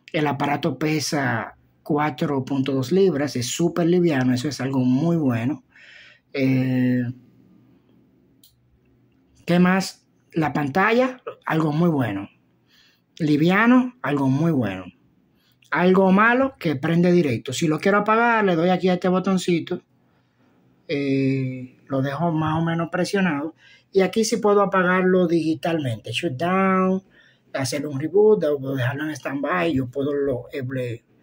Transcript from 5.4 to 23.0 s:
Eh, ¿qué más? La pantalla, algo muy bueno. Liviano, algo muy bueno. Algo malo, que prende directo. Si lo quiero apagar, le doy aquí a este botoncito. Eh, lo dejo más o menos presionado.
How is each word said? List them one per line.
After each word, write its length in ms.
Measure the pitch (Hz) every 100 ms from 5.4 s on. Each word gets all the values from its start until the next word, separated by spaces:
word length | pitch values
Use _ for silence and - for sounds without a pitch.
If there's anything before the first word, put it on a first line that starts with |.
| 120 - _ _ - - - _ _
Eh, 720 | 139 135 131 131 127 127 123 123 - - _ _ _ _ _ _ _ _ _ _ _ _ _ _ _ _ _ _ _ _ _
¿qué 140 | - 175
más? 480 | 180 190 185 - _ _ _
La 200 | 165 143
pantalla, 680 | 151 139 185 208 233 254 254 147 -
algo 280 | - 160 160
muy 160 | 151 175
bueno. 400 | 143 110 98 104 _ _ _ _ _ _ _ _ -
Liviano, 800 | 151 147 170 196 233 254 254 -
algo 260 | 135 143 135
muy 240 | 135 165
bueno. 320 | 139 104 92 92 - _ _ _ _ _ _ _
Algo 400 | 151 180 185 190
malo, 420 | 196 226 247 269 -
que 160 | 160 135
prende 340 | 160 170 180
directo. 420 | 175 143 113 -
Si 140 | - 160
lo 140 | 151
quiero 180 | 196 208
apagar, 460 | 202 226 240 226
le 100 | 196
doy 140 | 160 180
aquí 200 | 180 185
a 60 |
este 140 | 180 185
botoncito. 760 | 185 190 190 180 170 135 175 - _ _ _ _ _ _ _ _ _ -
Eh, 960 | 143 139 135 135 135 131 127 123 _ -
lo 120 | 135
dejo 280 | 139 139 170
más 300 | 156 156 165
o 40 |
menos 260 | 165 165 160
presionado. 640 | 180